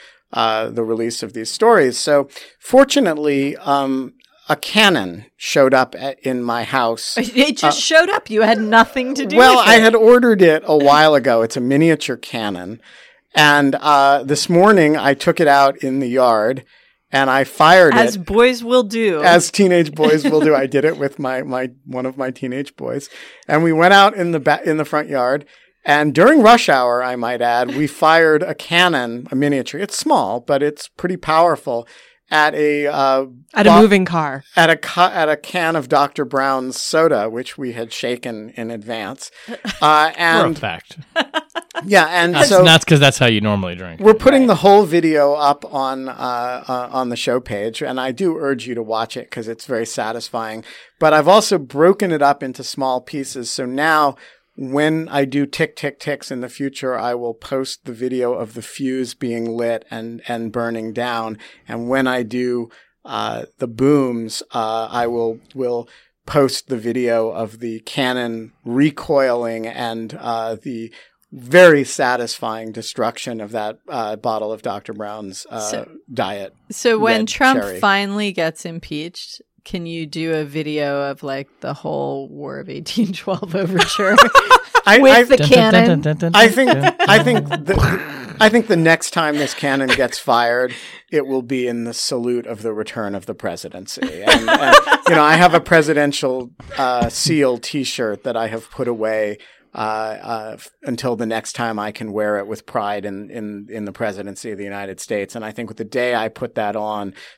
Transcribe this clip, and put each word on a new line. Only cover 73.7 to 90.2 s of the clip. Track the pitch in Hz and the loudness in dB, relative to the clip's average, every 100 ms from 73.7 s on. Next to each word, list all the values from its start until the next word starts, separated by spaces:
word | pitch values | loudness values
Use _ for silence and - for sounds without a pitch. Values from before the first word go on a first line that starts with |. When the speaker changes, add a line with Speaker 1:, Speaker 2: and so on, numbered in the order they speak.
| 110 - | -10 -10
Speaker 1:
uh, | 135 107 107 | -8 -8 -6
bottle | 120 110 107 | -6 -4 -6
of | 107 | -8
Doctor | 123 104 - | -10 -10 -12
Brown's, | 104 104 107 98 95 - | -14 -14 -14 -16 -18 -16
uh, | 113 | -10
Speaker 2:
So | 107 113 - - - | -8 -8 -12 -20 -12
Speaker 1:
diet. | 120 117 104 98 _ - | -8 -8 -8 -14 _ -18
Speaker 2:
So | - 240 220 | -4 -2 0
when | 226 226 | 0 0
Speaker 1:
Red | 214 | -4
Speaker 2:
Trump | - 262 262 | 0 0 0
Speaker 1:
cherry. | 202 185 | -4 -2
Speaker 2:
finally | 202 196 202 208 208 | 0 0 -2 -6 -6
gets | 180 165 160 170 | -4 -6 -6 -12
impeached, | 165 - 151 165 - - - _ _ - | -14 -12 -12 -12 -16 -20 -20 _ _ -12
can | 185 165 | -10 -10
you | 165 156 | -10 -10
do | 160 160 | -8 -4
a | 160 147 | -4 -4
video | 151 151 151 143 143 139 | -6 -6 -4 -4 -4 -6
of, | 135 | -8
like, | 143 135 135 _ | -8 -10 -10 _
the | - | -12
whole | 139 - 143 139 139 135 | -10 -8 -6 -6 -8 -12
War | 143 143 139 | -14 -14 -14
of | - | -14
eighteen | 139 - 220 202 | -14 -8 -4 -4
twelve | 185 - 180 185 180 | -6 -8 -8 -6 -4
<laughs> | |
overture | 180 190 - - 190 208 508 539 - 508 - 480 202 | -2 -2 -2 -2 2 4 6 4 6 4 4 0 6
Speaker 1:
I, | 226 | 8
Speaker 2:
with | 269 | 8
Speaker 1:
I | 233 | 8
Speaker 2:
the | 240 269 | 6 4
Speaker 4:
Dun, | 147 | 6
dun, | 247 220 | 6 6
Speaker 2:
cannon? | 180 - 160 | 6 4 2
Speaker 4:
dun, | |
dun, | 151 156 | 0 -2
dun, | 170 208 | 2 6
Speaker 1:
I | 226 | 6
Speaker 4:
dun, | 233 | 6
Speaker 1:
think, | 262 | 2
Speaker 4:
dun, | - | 2
dun. | 359 349 349 | 0 0 4
Speaker 1:
I | 220 | 4
think | 220 - - | 4 0 -2
the, | 170 156 196 - 185 - - - - | -4 -2 0 0 -2 -8 -14 -12 2
I | 214 | 4
think | 233 220 | 4 2
the | 170 | 2
next | 160 165 - | 4 2 0
time | 175 156 147 | -2 -2 -2
this | 139 | -4
cannon | - 143 135 131 | -4 -2 -2 0
gets | 127 123 | 0 -2
fired, | - | -4